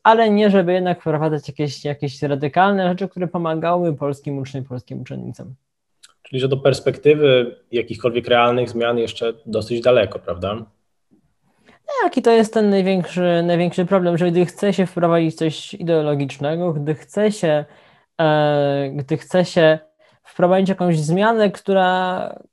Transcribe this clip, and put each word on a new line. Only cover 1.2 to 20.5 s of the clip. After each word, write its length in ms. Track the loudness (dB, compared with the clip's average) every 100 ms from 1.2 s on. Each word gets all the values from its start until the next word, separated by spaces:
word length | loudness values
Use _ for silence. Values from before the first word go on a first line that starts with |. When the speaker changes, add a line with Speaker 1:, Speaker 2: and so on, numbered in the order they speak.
| 0 -2 -6
Speaker 1:
jakieś, 360 | -6 -6 -6
jakieś 380 | -8 -6 -6 -4
radykalne 680 | -4 -2 -2 2 2 2 0
rzeczy, 200 | -2 -6
które 200 | -6 -6
pomagałyby 720 | -4 -4 -2 -2 0 -2 -2
polskim 400 | -4 -6 -8 -8
uczniom, 260 | -8 -10
polskim 360 | -10 -12 -12 -14
uczennicom. 540 | -12 -12 -12 -14 -18 -20 _ _ _ _ -20 _
Speaker 2:
Czyli, 180 | _ -4
że 80 | -2
do 80 | 0
perspektywy 1000 | 0 0 -2 0 2 4 4 4 2 -6 _
jakichkolwiek 560 | -6 -6 -4 -4 -2 2
realnych 420 | 4 4 2 -2
zmian 280 | -2 -2 -2
jeszcze 340 | -4 -4 -6 -6 -6
dosyć 340 | -6 -4 -2
daleko, 380 | 4 4 2 -2
prawda? 460 | -10 -8 -6 -6 -10 _ _ _ _ _ _ _ _ _ _ _ -8 -2
Speaker 1:
Tak, 140 | -2 0
i 60 |
to 80 | 4
jest 240 | 4 4
ten 160 | 2 2
największy, 720 | 2 2 0 -2 -2 0 2 2
największy 400 | 0 0 -2 0
problem, 320 | 0 2 0
że 120 | 0
gdy 160 | 2 0
chce 260 | -2 -2
się 140 | 0 -2
wprowadzić 480 | 0 2 2 0
coś 400 | -2 -4 -4 -10
ideologicznego, 1000 | -10 -2 0 0 -2 -4 -6 -6 -4 -4
gdy 220 | -4 -4
chce 380 | -6 -8 -2 -2
się, 320 | 0 0 0 -2 -14 _ _ _ -2
e, 680 | 0 2 2 0 0 -2 -4
gdy 220 | -8 -6 -6
chce 280 | -2 0
się 340 | 0 4 4 4 -2 _ _ _ _
wprowadzić 420 | 0 2